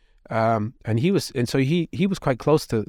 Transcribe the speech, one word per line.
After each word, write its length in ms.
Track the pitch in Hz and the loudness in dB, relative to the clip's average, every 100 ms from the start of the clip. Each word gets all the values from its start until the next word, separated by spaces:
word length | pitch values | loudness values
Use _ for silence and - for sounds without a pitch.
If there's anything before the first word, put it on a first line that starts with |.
| _ _ - | _ _ -6
Um, 440 | 113 113 113 107 - | 0 2 0 -2 -6
and 160 | - 110 | -2 0
he 120 | 165 | 2
was, 200 | 190 - | 0 0
and 160 | 123 120 | -2 -2
so 100 | 135 | 0
he, 280 | 135 175 165 | 2 0 -2
he 160 | 113 190 | -2 -2
was 120 | 196 | 0
quite 200 | 156 123 | -2 0
close 260 | - 156 - | 2 2 2
to 160 | 113 | -4